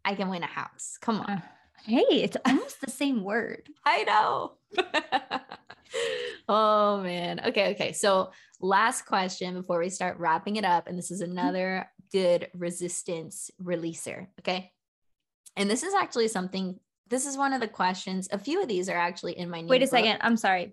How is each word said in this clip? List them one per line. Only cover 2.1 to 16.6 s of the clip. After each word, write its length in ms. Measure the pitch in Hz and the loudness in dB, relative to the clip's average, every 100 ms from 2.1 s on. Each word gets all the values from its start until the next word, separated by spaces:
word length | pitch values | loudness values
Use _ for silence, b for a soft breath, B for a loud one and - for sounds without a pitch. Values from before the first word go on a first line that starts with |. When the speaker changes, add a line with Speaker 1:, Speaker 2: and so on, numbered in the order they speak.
Speaker 2:
it's 260 | 285 - - | 4 2 0
almost 380 | 247 277 - - | 2 2 0 -8
the 80 | - | -10
same 340 | - 285 240 | -2 0 0
word. 460 | 190 226 - - - - | 0 -2 -4 -8 -16 -4
Speaker 1:
<laughs> 80 | - | 0
I 180 | 349 | 2
know. 540 | 415 214 - - - - _ - | 4 4 4 0 -4 -10 _ -2
<laughs> 640 | 359 311 - 262 - 269 - - - - - B B B B B - | 0 -2 0 -2 -2 -8 -8 -18 -18 -20 -10 B B B B B 0
Oh, 520 | 214 214 214 208 202 | 4 4 4 4 2
man. 380 | 185 175 175 170 - | -2 -4 -4 -4 -2
Okay, 260 | 233 185 | 2 2
okay. 200 | 208 139 | 0 -4
So 400 | 175 208 190 190 B B B | 0 4 4 2 B B B
last 420 | 185 190 226 254 | 2 4 4 0
question 520 | - 202 185 185 180 | -2 0 0 -4 -6
before 240 | 180 185 175 | -6 -2 0
we 100 | 180 | -2
start 300 | 185 180 - | -2 -4 -2
wrapping 380 | 165 160 202 214 | 0 0 0 0
it 80 | |
up. 240 | 185 175 - | 2 2 0
And 100 | 180 | -8
this 120 | - | -8
is 120 | 180 | -6
Speaker 2:
Mm-hmm. 100 | 175 | -6
Speaker 1:
another 580 | 180 180 185 185 190 - _ - | -2 -2 0 -2 -2 -6 _ -2
good 360 | 190 180 175 - | 2 4 4 0
resistance 960 | 180 175 175 175 - - 165 165 - - - | -6 -6 -4 -6 -6 -6 -8 -8 -12 -14 -10
releaser. 640 | 180 165 165 165 - - 190 - | -4 -4 -4 -6 -10 -10 -14 -8
Okay. 320 | - 185 185 _ _ _ _ _ _ _ - - | -4 -4 -6 _ _ _ _ _ _ _ -10 -2
And 140 | 202 | 0
this 120 | 254 | 0
is 120 | 349 | 2
actually 340 | 392 339 247 220 | 0 2 2 0
something, 500 | 202 185 190 | 0 -4 -4